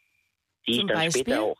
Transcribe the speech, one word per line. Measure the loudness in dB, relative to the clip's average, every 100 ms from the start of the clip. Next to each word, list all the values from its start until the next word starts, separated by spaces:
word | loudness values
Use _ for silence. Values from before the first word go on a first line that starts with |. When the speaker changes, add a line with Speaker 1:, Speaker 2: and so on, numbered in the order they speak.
| _ _ _ _ _ _ -2
Speaker 1:
die | -2
Speaker 2:
Zum |
Speaker 1:
ich | 0
dann | 0
Speaker 2:
Beispiel? | 0 0
Speaker 1:
später | 0 0
auch | 0 -2